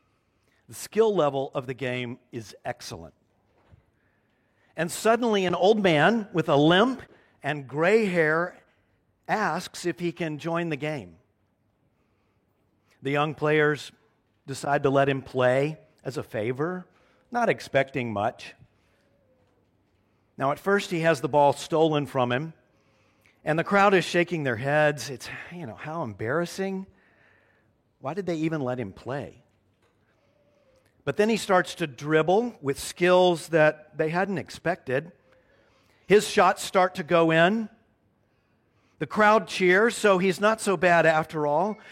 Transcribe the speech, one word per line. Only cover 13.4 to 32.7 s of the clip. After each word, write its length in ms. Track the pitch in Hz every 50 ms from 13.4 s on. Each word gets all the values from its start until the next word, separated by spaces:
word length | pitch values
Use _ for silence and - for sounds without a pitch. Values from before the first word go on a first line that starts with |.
| 151 151 151 156 151 151 151 139 - - _ _ _ _ _ _ _ _ _ _ _
decide 360 | - 135 - - 143 143 147 143
to 80 | 139
let 180 | 135 139 139 135
him 140 | 139 135 131
play 560 | - - 131 127 123 127 135 143 151 156 - _ _ _ _ -
as 140 | 139 120 147
a 40 | -
favor, 640 | - - 117 107 120 131 123 151 170 185 185 180 _ _ _ _ _ _ _ _ - -
not 160 | 240 233 208
expecting 640 | 143 - - - - 135 135 - - 139 120 120 107
much. 420 | 101 104 120 - - - - - _ - _ _ _ _ _ _ _ _ _ _ _ _ _ _ _ _ _ _ _ _ _ _ _ _ _ _ _ _ _ _ _ _ _ _
Now, 160 | - 139 135 147
at 60 | -
first, 320 | - 190 202 202 196 -
he 100 | 180 165
has 220 | 160 165 165 - -
the 60 | 151
ball 260 | 123 147 143 143 127
stolen 500 | - - - 165 156 160 160 156 147 143
from 260 | 127 - 135 123 120
him, 220 | 123 127 156 165 160 _ _ _ _ _ _ _ _ _ _ _ _ _ _ _ _ _ -
and 120 | - 151 165
the 60 | 160
crowd 300 | - 196 202 196 208 196
is 100 | 185 165
shaking 380 | - - 175 175 - 180 160 147
their 140 | 131 117
heads. 520 | 107 131 139 147 151 151 147 147 143 117 139
It's, 200 | 135 120 - - - - - - 170
you 140 | 175 165
know, 80 | 117 101
how 280 | - - 147 156 170 156
embarrassing. 840 | 117 101 92 113 113 135 165 175 170 - - 190 196 190 190 190 - - _ _ _ _ _ _ _ _ _ _ _ _ _ _ _ _ _ _ _ _ _
Why 120 | - 131 160
did 140 | 196 190
they 100 | 175 170
even 240 | 156 156 160 165 156
let 180 | 135 123 127 123
him 140 | 120 98 92
play? 500 | - - 120 131 143 113 76 - _ _ _ _ _ _ _ _ _ _ _ _ _ _ _ _ _ _ _ _ _ _ _ _ _ _ _ _ _ _ _ _ _ -
But 120 | 139 135
then 120 | - 208 220
he 80 | 233
starts 400 | 202 - - 196 180 185 - -
to 100 | - 170
dribble 720 | 151 127 - 143 147 156 156 156 160 185 214 240 240 226 -
with 200 | 147 135